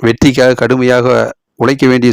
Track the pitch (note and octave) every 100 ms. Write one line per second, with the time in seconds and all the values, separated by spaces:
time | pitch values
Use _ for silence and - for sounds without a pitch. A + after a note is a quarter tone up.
0 | A#2 A#2 C#3+ C3 B2+ B2+ A#2 B2+ B2+ B2
1 | B2 A#2 A2+ - _ - A#2 C#3 C3 B2+
2 | B2